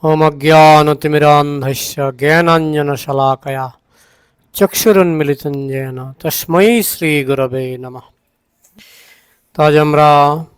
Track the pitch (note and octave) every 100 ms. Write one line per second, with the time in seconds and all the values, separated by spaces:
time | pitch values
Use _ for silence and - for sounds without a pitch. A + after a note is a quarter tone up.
0 | D#3+ D#3 D#3 D3 D3 D#3 D#3 D3+ D3+ D3
1 | D3+ D3+ D3 D3 D3 C#3+ C3+ C3 - -
2 | C#3 B2+ C#3 E3 E3+ E3 D#3 D3+ C#3+ C3+
3 | - C3+ C3+ C3 - C3+ C3 - _ _
4 | _ _ _ _ _ - F#3+ - - G3
5 | F3+ D#3+ D3 C#3 D3+ C#3+ C#3 C3+ C3+ B2+
6 | C3 C3+ D#3+ - - E3+ G3+ A#3 G#3 -
7 | E3 D3 C3+ C#3 C3 C3 C3 B2+ B2+ B2+
8 | - _ _ _ _ _ _ _ - _
9 | _ _ _ _ _ - D3+ D3+ D3+ D3
10 | D3+ D3 C#3+ D3+ E3